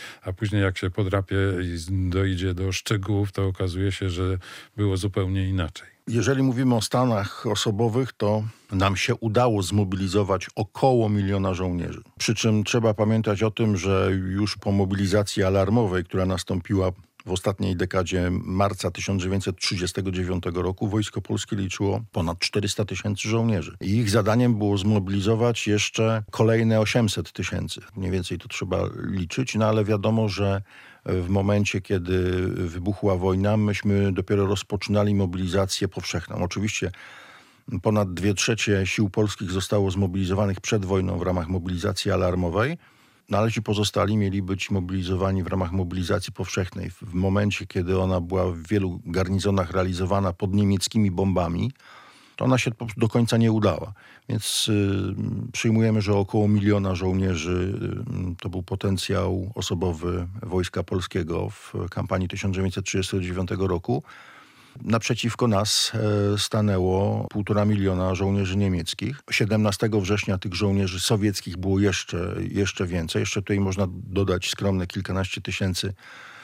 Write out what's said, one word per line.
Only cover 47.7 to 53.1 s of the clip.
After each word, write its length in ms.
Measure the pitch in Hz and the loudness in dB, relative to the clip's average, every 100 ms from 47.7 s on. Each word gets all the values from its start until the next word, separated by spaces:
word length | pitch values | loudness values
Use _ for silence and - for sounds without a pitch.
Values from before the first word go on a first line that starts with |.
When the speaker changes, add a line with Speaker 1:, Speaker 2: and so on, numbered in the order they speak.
| 98 87 92 | -2 0 2
Speaker 2:
ona 220 | 92 92 | 2 0
była 300 | 85 92 90 | 0 0 0
w 160 | 82 78 | -2 -2
wielu 320 | 104 95 87 - | 0 0 -4 -4
garnizonach 640 | 85 92 98 101 98 90 | -2 0 0 2 2 2
realizowana 640 | 92 92 87 92 98 98 | 0 0 0 0 0 0
pod 220 | 90 101 | -2 0
niemieckimi 560 | 101 101 98 - 113 104 | 2 4 2 0 2 2
bombami, 600 | 90 98 92 85 87 117 - - - - - - - | 2 2 2 0 0 -4 -6 -16 -20 -20 -20 -18 -4
to 80 | |
ona 140 | 127 127 | 0 0
się 120 | 123 | 0
po-, 160 | 110 117 - | -4 -8 -2
do 120 | |
końca 280 | 113 | 0